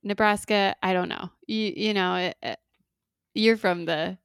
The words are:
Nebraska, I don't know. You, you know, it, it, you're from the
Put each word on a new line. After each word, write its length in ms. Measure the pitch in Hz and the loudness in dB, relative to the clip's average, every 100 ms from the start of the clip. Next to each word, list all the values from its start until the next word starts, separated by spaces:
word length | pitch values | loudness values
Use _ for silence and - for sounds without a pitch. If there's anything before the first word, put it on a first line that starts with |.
Nebraska, 720 | 202 202 214 208 - 208 196 - | -6 0 2 2 0 2 2 0
I 120 | 185 | 0
don't 160 | 185 180 | 0 0
know. 200 | - 180 _ - | -6 -10 _ -6
You, 260 | 220 214 - | -4 -2 -2
you 180 | 214 | -2
know, 220 | 208 185 180 | 0 0 0
it, 200 | 180 - | -2 -4
it, 160 | - - _ _ _ _ _ _ _ | -10 -10 _ _ _ _ _ _ _
you're 240 | - 220 226 | 2 4 4
from 260 | 202 175 | 2 -2
the 340 | 170 156 175 185 | -2 -2 -2 -6